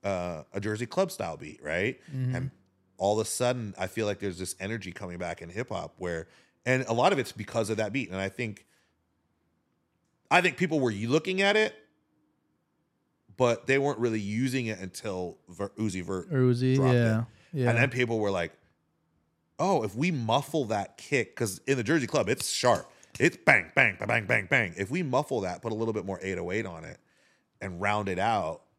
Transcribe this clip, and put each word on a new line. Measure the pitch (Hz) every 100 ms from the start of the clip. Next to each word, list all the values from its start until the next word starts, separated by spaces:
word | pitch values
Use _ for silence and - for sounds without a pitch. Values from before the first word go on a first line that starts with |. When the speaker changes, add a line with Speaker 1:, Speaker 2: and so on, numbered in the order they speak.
Speaker 1:
uh, | 98 95 90 82 -
a | 101
Jersey | 104 107 120
club | - 190
style | - 90 76
beat, | 76 -
right? | 73 82 107 - -
Speaker 2:
Mm-hmm. | 135 127 127
Speaker 1:
And | 135 - _ _ _ _
all | 95 107
of | 107
a |
sudden, | - 123 127 110 92
I | 95
feel | - 107
like | 101
there's | 101 85
this | 90 -
energy | 95 113 92
coming | 87 98 87
back | 87 85
in | 85
hip | 95 127
hop | 95 80 _
where, | 90 82 82 _ _ _ -
and | 131 131
a |
lot | 117 147
of | 180
it's | 120
because | - 104 117 107
of | 110
that | 107
beat. | 123 123
And | 92
I | 98
think, | - 120 104 _ _ _ _ _ _ _ _ _ _ _ _ _ _ _ _ _
I | 165
think | 180 131
people | 180 156
were | 127
looking | 101 110 147 160 185
at | 196 214
it, | 214 - _ _ _ _ _ _ _ _ _ _ _ _ _ _ _ 98
but | 123 117 110
they | 135
weren't | 139 135
really | 120 110
using | 101 107 131 131 117
it | 104
until | 92 - 113 92 90 - _
Ver-, | 87 98
Uzi | - 110 92
Vert | 87 95 -
Speaker 2:
Uzi, | 139 127 120 127 131
Speaker 1:
dropped | 135
Speaker 2:
yeah, | 123 117 110
Speaker 1:
it. | 120 - _
Speaker 2:
yeah. | 151 123
Speaker 1:
And | 117
then | 131
people | 123 123 113
were | 104
like, | 95 82 - _ _ _ _ _ _ _ _ _ _
"Oh, | 180 180
if | 110 101
we | 170
muffle | 156 113 123 143 160 117
that | 107 98 -
kick," | - 139 113 -
'cause | 113 92 -
in | 135
the |
Jersey | 110 160 120
club, | 151 98
it's | 113 -
sharp. | - 123 107 - - _ -
It's | 165 -
bang, | - 123 87
bang, | - 123 92
ba-, | 104
bang, | 117 101
bang, | 117 95
bang. | 135 104 82
If | 98
we | 156
muffle | 165 127 151 127
that, | 92 87
put | 117
a | 110
little | 113
bit | 107 92
more | 95
eight | 95 90
oh | 87
eight | 98 104
on | 85
it | 80 - _ _ _ _ _ _
and | 98 87
round | 101 104 98
it | 90
out | 104 113 80 80 _